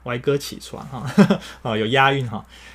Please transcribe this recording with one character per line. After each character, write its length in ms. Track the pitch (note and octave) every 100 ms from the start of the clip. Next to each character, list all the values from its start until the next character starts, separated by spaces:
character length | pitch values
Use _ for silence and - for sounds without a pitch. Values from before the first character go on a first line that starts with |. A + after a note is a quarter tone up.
歪 140 | - B2
哥 180 | C3+ C#3+
起 220 | - -
床 240 | - - C#3+
哈。” 200 | B2+ B2 G3 G3 F3+ -
<laughs> 120 | -
哦， 140 | B2+ A2
有 100 | A2
押 260 | C3+ C3+
韵 160 | C#3 B2
哈。 160 | G#2 - - -